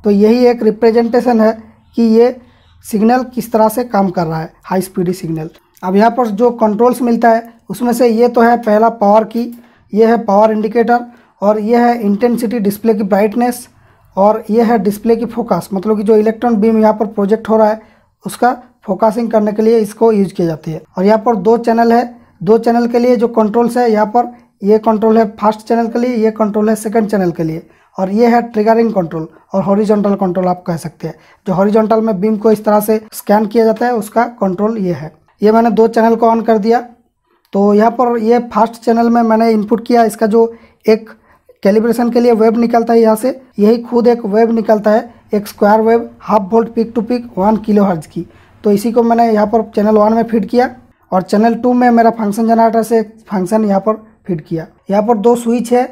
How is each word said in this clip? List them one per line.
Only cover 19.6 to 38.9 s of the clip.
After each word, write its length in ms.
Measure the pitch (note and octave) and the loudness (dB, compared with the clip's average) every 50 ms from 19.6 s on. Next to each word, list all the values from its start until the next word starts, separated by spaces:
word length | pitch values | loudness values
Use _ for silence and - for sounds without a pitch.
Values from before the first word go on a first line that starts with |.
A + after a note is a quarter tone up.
लिए 180 | A3 A3 A#3 A3+ | 2 2 2 2
इसको 320 | A3 G3+ - - A3 A3+ | 0 -2 -4 0 0 2
यूज़ 220 | A3 G3+ G3 F3+ - | 2 2 0 -2 -2
किया 140 | - F3 | -4 -4
जाती 240 | E3 D#3+ D#3 - E3 | -4 -4 -6 -8 -10
है। 100 | D#3 - - _ _ | -10 -10 -12 _ _
और 80 | - F#3 | -2 2
यहाँ 140 | G3+ A3 A3 | 2 2 2
पर 160 | G#3+ B3 A#3 | 2 -2 -2
दो 200 | G3+ F3 G#3+ A3+ | 0 0 0 0
चैनल 340 | A#3 A#3 A#3 A3+ A3+ A#3 A#3 A#3 | 0 0 0 0 2 2 2 2
है, 260 | A#3 B3+ A#3+ - - - _ _ _ E3 | 2 0 -2 -10 -20 -20 _ _ _ 0
दो 140 | E3+ A3 | 2 2
चैनल 300 | A#3 A#3 A#3+ A#3 A#3+ A#3+ | 2 2 0 0 0 0
के 120 | A#3 A#3+ A#3+ | 0 0 0
लिए 160 | A#3+ B3+ B3 | 2 2 2
जो 120 | A3 A#3 A#3 | 2 0 -2
कंट्रोल्स 480 | A#3 A3+ A3 G#3+ G#3 A#3 A#3+ A#3+ A#3+ | 0 0 0 0 0 0 0 0 0
है, 140 | B3 B3 A#3+ | 0 0 0
यहाँ 140 | A3 G#3 G#3+ | 2 0 0
पर 240 | G#3 G#3 A#3+ A#3+ A#3+ A#3+ - _ _ _ _ G3 | 0 0 -2 -2 -2 -8 -20 _ _ _ _ 0
ये 140 | G3 G#3+ G#3+ | 2 2 2
कंट्रोल 380 | G#3+ A3+ A3 G#3 G#3+ A3+ A3 | 2 0 -2 0 2 2 2
है 80 | A3 A3+ G#3+ A3 - | 2 2 0 -4 -2
फर्स्ट 180 | A3 G#3+ G#3+ G#3+ | -2 -2 -2 -2
चैनल 280 | - - A#3 A#3 A#3 | -4 -4 -2 -2 -2
के 120 | A3 A#3 A#3+ | -2 -2 -2
लिए, 160 | A#3+ B3 B3 | -2 -2 -2
ये 160 | A3+ G#3+ A3 | 0 -2 -2
कंट्रोल 380 | G#3+ - A3 G#3 G3+ G#3+ G#3 G#3+ | 0 -2 -4 -2 0 -2 0 0
है 60 | A3 | -2
सेकंड 340 | G#3+ - A3 G#3 A#3 A3 G#3 | -2 -4 -2 -2 -2 -2 0
चैनल 220 | - G3+ F#3 F3 | -2 -2 -2 -2
के 120 | E3 - E3 | -2 -4 -6
लिए 240 | D#3+ D#3+ E3 - _ _ _ _ _ _ | -6 -6 -8 -12 _ _ _ _ _ _
और 120 | - F#3+ F#3 | -6 -6 -2
ये 160 | G3 G#3+ A#3+ | 0 2 2
है 140 | A#3 A#3 A#3+ A#3 | 2 2 0 -2
ट्रिगरिंग 480 | A#3 - G#3+ G#3+ A3+ A3+ A3+ A#3 A3+ A3 | -2 -4 -2 0 2 2 2 2 0 0
कंट्रोल 340 | G3 F3 D#3 E3 D#3+ D#3+ D#3+ _ _ _ _ - | -2 -4 -4 -6 -8 -10 -10 _ _ _ _ -6
और 80 | G3 E3 | -4 -2
हॉरिजॉन्टल 520 | F#3 G3 G3+ G#3+ G3 G#3+ G#3 G3 G3+ G3+ | 0 0 0 2 0 0 0 2 -2 -2
कंट्रोल 320 | G3 G3+ F#3 F3 F#3+ F3+ | -2 -2 -2 -2 -2 -2
आप 160 | F3+ F3+ F3+ - | -2 -4 -4 -6
कह 100 | - E3+ | -8 -8
सकते 300 | D#3 - D#3+ - _ - | -8 -8 -12 -14 _ -14
हैं, 80 | D#3+ - _ _ _ _ _ _ | -14 -14 _ _ _ _ _ _
जो 60 | - F3+ | -6 -2
हॉरिजॉन्टल 480 | E3+ G3 G#3 G#3 A3 A3 G3+ A3+ A3 | 0 0 2 2 2 2 2 0 0
में 180 | A3 A3+ A3 F3 | 0 -2 -2 -2
बीम 160 | F#3+ G#3+ A3 | -2 -2 -2
को 140 | G3+ G#3 A3+ | 0 2 0
इस 120 | G#3+ G#3 G#3+ | 0 2 0
तरह 140 | A3 G#3 G#3 | 0 0 0
से 200 | G#3 G#3+ A3 A3 A3 - - | 0 0 -2 -4 -4 -10 -20
स्कैन 320 | - - - G3+ G#3+ A3 | -16 -2 0 0 0 0
किया 200 | G3+ G#3+ A#3 A3 | 0 0 2 2
जाता 200 | A3+ A3 A3 A#3+ | 2 0 0 -2
है 80 | A#3+ B3 | -2 -2
उसका 300 | A3+ G3+ G#3 - A3+ A#3+ A#3+ A#3+ - | -4 -6 -4 -2 -2 -2 -2 -4 -4
कंट्रोल 360 | G3+ G3 F#3 F3+ G3+ G#3+ A#3 | -4 -4 -2 -2 -2 -4 -2
ये 160 | A3 F#3+ F3+ F3 | -4 -4 -4 -4
है। 180 | C3 D3 D#3 _ _ _ _ _ _ | -6 -8 -14 _ _ _ _ _ _
ये 100 | - G#3 | 0 2
मैंने 180 | G#3+ A3+ A#3 A#3 | 4 4 2 2
दो 160 | G#3 F#3 A3+ | 2 2 2
चैनल 280 | A3+ A3+ A#3 A3 A3+ A3+ | 2 2 2 2 2 2
को 120 | A3+ A#3 | 2 2
on 180 | A3+ A3+ A3+ G#3+ | 2 2 0 0
कर 100 | - A3 | 0 0
दिया। 220 | A3 G3 A3+ A3+ A#3+ A#3+ - - _ _ _ _ _ _ _ _ _ _ _ - | 0 2 0 0 0 -2 -6 -20 _ _ _ _ _ _ _ _ _ _ _ -2
तो 200 | G3 G3+ G#3 G#3 | 0 2 2 4
यहाँ 180 | G#3 A3 A#3 | 4 2 2
पर 260 | A#3 A#3 B3+ A#3+ A#3+ A#3+ | 2 0 -2 -2 0 -2
ये 200 | G#3+ A3 A#3+ A#3+ A#3+ A#3 - | 0 2 0 0 0 -2 0
फर्स्ट 280 | G#3 A3 C4 - - - | 0 0 0 -2 -6 -2
चैनल 260 | - | 0